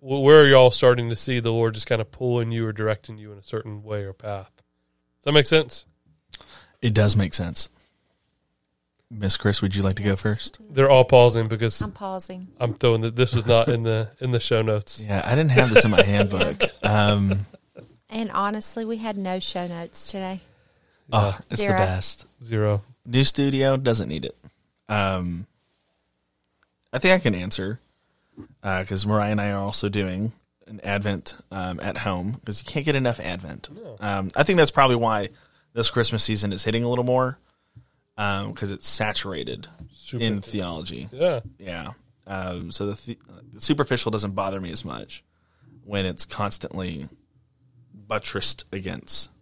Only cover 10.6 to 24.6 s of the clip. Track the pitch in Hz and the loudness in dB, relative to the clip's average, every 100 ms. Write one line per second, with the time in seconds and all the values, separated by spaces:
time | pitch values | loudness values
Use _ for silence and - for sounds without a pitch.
10.6 | - 139 139 131 127 127 120 113 110 110 | -8 2 6 8 10 10 8 6 -2 0
11.6 | 113 - 208 190 196 190 - 185 185 - | -2 -2 -6 -6 -8 -8 -10 -12 -16 -6
12.6 | 120 110 123 113 113 117 123 117 107 117 | -4 0 2 2 0 0 0 0 4 4
13.6 | 117 120 113 110 110 - 131 120 - 113 | 4 0 0 -2 -2 -6 -2 -2 2 0
14.6 | 110 107 - - 107 98 - 131 160 127 | 2 0 -4 -12 -4 -4 0 2 4 4
15.6 | 127 110 113 101 101 101 101 95 - - | 6 6 6 4 4 4 2 0 -2 -2
16.6 | - - - 107 104 101 98 98 101 - | -4 -2 0 2 4 4 2 0 -4 -14
17.6 | _ - - _ _ 220 226 - 202 214 | _ -20 -20 _ _ -10 -6 -4 -4 -4
18.6 | 214 - 220 226 220 202 190 185 - 185 | -8 -8 -8 -8 -8 -6 -6 -6 -6 -6
19.6 | 175 170 170 - - 196 190 190 - _ | -8 -10 -12 -12 -10 -8 -8 -10 -14 _
20.6 | _ _ _ _ _ 110 104 95 - - | _ _ _ _ _ 0 0 -2 -8 -2
21.6 | 202 190 95 92 - - - _ 117 113 | 0 2 0 0 -4 -6 -14 _ -6 -2
22.6 | 107 101 - - - 123 135 - 139 135 | 0 0 -4 -20 -2 2 2 4 0 2
23.6 | 135 135 131 113 82 78 - - - _ | 2 2 2 0 -2 -6 -8 -12 -20 _